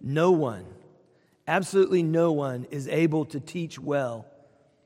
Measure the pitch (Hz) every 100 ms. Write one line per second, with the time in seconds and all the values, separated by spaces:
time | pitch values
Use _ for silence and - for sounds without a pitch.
0 | 127 143 175 175 139 104 90 - - _
1 | _ _ _ _ - 170 180 196 190 185
2 | 165 165 170 151 139 123 131 147 131 151
3 | 165 156 151 147 135 180 165 - 139 143
4 | 131 113 110 - _ _ _ _